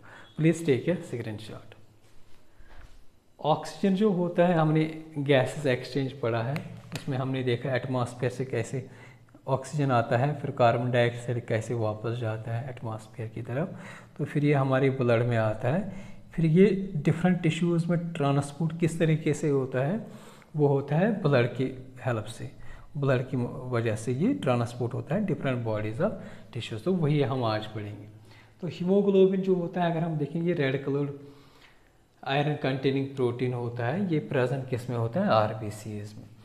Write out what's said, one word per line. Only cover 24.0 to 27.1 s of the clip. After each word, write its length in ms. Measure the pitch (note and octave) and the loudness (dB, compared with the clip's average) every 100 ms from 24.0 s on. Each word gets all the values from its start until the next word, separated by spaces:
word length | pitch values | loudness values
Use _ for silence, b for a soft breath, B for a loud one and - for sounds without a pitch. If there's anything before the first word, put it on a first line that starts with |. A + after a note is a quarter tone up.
| - | -2
ये 200 | B2+ G#3 | 0 2
ट्रांसपोर्ट 600 | C#4+ C3+ A#2+ A#2 - A#2 | 2 0 0 0 -2 -4
होता 220 | A#2+ A2+ F3+ | -4 -4 -2
है 120 | G3+ | 0
different 380 | D3 C#3 B2 A2+ | -2 -2 -2 -2
bodies 320 | G#2+ G#2+ A2 | -2 -2 -2
of 100 | G3 - B B B | -2 -4 B B B
tissues। 300 | A#2+ - A2 | -10 -8 -6
तो 100 | E3+ | -2
वही 280 | F#3+ D3 | 0 2